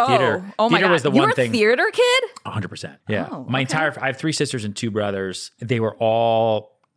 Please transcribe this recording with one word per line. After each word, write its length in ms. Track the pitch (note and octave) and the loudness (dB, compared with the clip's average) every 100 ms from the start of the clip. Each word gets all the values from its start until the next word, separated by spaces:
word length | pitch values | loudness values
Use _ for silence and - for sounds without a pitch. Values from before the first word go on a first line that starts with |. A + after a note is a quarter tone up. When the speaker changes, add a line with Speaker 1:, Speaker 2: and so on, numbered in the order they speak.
Speaker 1:
Oh, 80 | B3 | 2
Speaker 2:
Theater, 440 | A#3+ B2 G#2+ F#3+ - | 2 2 0 -4 -2
Speaker 1:
oh 100 | A3 | 0
my 100 | A3 | 2
Speaker 2:
theater 100 | G3+ | 2
Speaker 1:
God. 40 | |
Speaker 2:
was 80 | E3+ | 2
the 60 | C#3+ | 4
Speaker 1:
You 60 | A3+ | 4
Speaker 2:
one 100 | A4 | 4
Speaker 1:
were 40 | |
a 40 | A#4+ | 2
Speaker 2:
thing. 160 | B3+ | 0
Speaker 1:
theater 380 | A#3 G#3 B3+ G#4 | 2 2 2 0
kid? 320 | G#4 B4 B4+ A#4+ - | 2 2 2 -2 -8
Speaker 2:
A 60 | - | -10
hundred 200 | G#2+ F2+ | -6 -8
percent. 280 | - D#2+ - - | -10 -16 -12 -6
Yeah. 200 | G#2 E2 | -4 -4
Speaker 1:
Oh, 140 | D#3 B2+ | -8 -4
Speaker 2:
My 100 | C3 | -2
Speaker 1:
okay. 40 | |
Speaker 2:
entire, 320 | C3 D#3 D#3 - | -2 -2 -2 -2
I 40 | C3+ | -6
have 80 | B2 | -4
three 160 | D#3+ | -2
sisters 320 | D3+ C#3+ B2+ | -2 -2 -4
and 100 | G#2 | -6
two 160 | G2+ A#2 | -6 -4
brothers. 600 | G#2+ G2+ G2 F#2+ F2+ - - | -2 -2 -2 -4 -8 -12 -10
They 180 | A2+ A2+ | -4 -2
were 160 | A2 - | -2 0
all 840 | A2+ A2+ A#2 A2+ A2+ G#2+ - _ _ | 0 2 2 2 2 0 -4 _ _